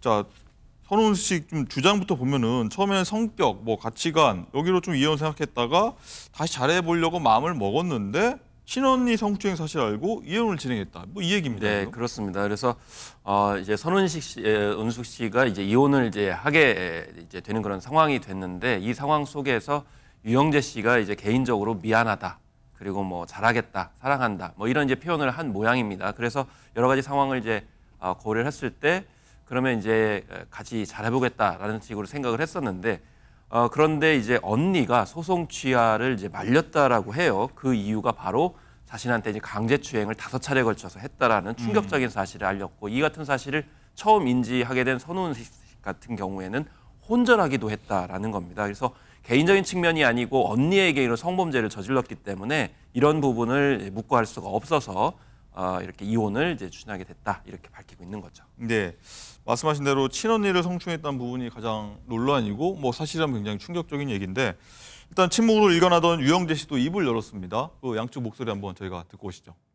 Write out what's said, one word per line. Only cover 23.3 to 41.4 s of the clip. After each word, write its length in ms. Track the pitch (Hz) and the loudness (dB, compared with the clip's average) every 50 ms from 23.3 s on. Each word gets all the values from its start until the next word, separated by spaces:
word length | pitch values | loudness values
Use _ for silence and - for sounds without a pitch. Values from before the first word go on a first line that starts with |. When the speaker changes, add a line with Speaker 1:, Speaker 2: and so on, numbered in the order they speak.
| - - 101 113 117 117 113 - _ 98 90 - _ _ | -10 0 2 2 2 2 -2 -4 _ -8 -8 -8 _ _
Speaker 2:
"사랑한다", 540 | - 131 143 135 127 117 104 87 92 85 - | -2 -2 0 2 2 -2 -2 -4 -8 -10 -8
뭐, 140 | 90 101 117 | -4 -2 0
이런 160 | 127 151 147 | 0 0 2
이제 100 | 135 131 | 0 0
표현을 340 | 127 139 165 175 156 151 131 | -2 0 -4 -2 0 0 -2
한 220 | 120 156 165 139 | -2 -4 -6 -6
모양입니다. 640 | 101 98 107 113 123 127 117 104 98 92 92 98 104 | -4 0 2 2 2 2 0 -2 -4 -6 -6 -8 -6
그래서 320 | - 117 120 113 139 131 127 - _ - _ _ | -4 -4 -4 -2 -4 -6 -6 -10 _ -20 _ _
여러 100 | 113 120 | 2 4
가지 140 | 127 135 135 | 4 4 2
상황을 380 | 135 143 139 139 139 135 135 127 | 0 -2 0 0 0 0 0 -4
이제, 260 | 110 113 113 104 - - _ _ _ _ _ - | -2 -2 -4 -4 -4 -10 _ _ _ _ _ -8
어, 140 | 90 92 92 | -4 -4 -4
고려를 300 | - - 110 110 113 120 | -4 -4 -2 -2 0 0
했을 220 | 143 143 - - 120 | -2 -4 -6 -8 -8
때 340 | - - - 147 170 190 196 - _ _ _ _ - - _ | -8 0 0 0 0 0 -4 -10 _ _ _ _ -20 -20 _
그러면 340 | _ 123 127 127 131 123 | _ -4 0 0 0 0
이제, 480 | 113 95 110 110 110 110 107 104 98 - 92 | 0 0 2 2 4 4 2 0 -2 -6 -10
어, 120 | 90 90 85 - | -16 -16 -16 -16
같이 360 | - - 107 - 120 113 104 | -16 -18 -14 -8 -6 -6 -6
잘해보겠다라는 960 | - - - 104 113 117 131 127 123 - - 110 98 87 87 98 104 110 110 | -6 -8 -6 -4 -2 0 2 0 0 0 0 0 0 0 -2 -6 -6 -6 -6
식으로 240 | - - 113 104 104 | -8 -10 -8 -8 -8
생각을 320 | 95 - 147 135 123 113 117 | -8 -8 -6 -2 -2 0 -2
했었는데, 600 | 156 160 - 185 147 113 92 90 90 113 101 85 - - _ _ _ - _ _ _ _ | -2 -4 -4 -4 -4 -4 -4 -2 -2 -2 -2 -2 -6 -20 _ _ _ -20 _ _ _ _
어, 180 | - 117 120 | 0 2 2
그런데 480 | 117 117 139 156 156 156 147 147 160 156 | 2 4 4 2 4 4 2 4 4 4
이제 240 | 135 110 107 123 117 | 4 2 2 0 0
언니가 640 | - 92 107 117 156 190 190 175 123 90 117 120 104 | 2 2 0 2 2 2 2 2 2 4 4 2 2
소송 420 | - - 156 165 170 185 175 170 | 2 -4 -10 -4 -2 -2 -2 -2
취하를 680 | - - - - 131 131 123 117 113 110 107 120 131 127 | -6 -8 -6 -2 2 2 4 4 4 4 2 0 -2 -2
이제 120 | 101 92 | -2 -6
말렸다라고 840 | 98 - 98 101 104 123 156 160 - - 160 143 131 120 113 92 - 104 | -8 -8 -6 -2 2 2 2 2 2 2 4 4 6 4 2 2 -2 -2
해요. 360 | 143 180 156 107 95 110 135 - | 0 2 2 2 2 0 -2 -4
그 220 | - - 131 127 | -4 -2 0 0
이유가 360 | 110 98 101 110 107 98 120 113 | 0 0 0 -2 0 0 -2 -2
바로 420 | - - 98 92 123 165 180 175 - - - - _ - | -2 -4 -2 0 0 0 0 -2 -8 -20 -20 -20 _ -20
자신한테 420 | - - 107 - 123 120 113 98 113 | -16 -14 -8 -2 -2 -2 0 0 -4
이제 80 | 101 107 | -6 -6
강제추행을 760 | - - - 104 110 117 135 143 139 - - 113 104 101 110 | -8 -8 -6 -4 0 2 2 0 0 -2 -2 -2 -2 -2 -4
다섯 260 | - - - - 131 | -8 -8 -8 -8 -8
차례에 220 | - - 139 131 127 | -4 0 2 2 2
걸쳐서 360 | 113 107 - - 92 - 95 | 2 0 -2 -6 -16 -16 -14
했다라는 520 | 104 139 - - 131 120 113 101 | -16 -16 -4 0 2 4 4 4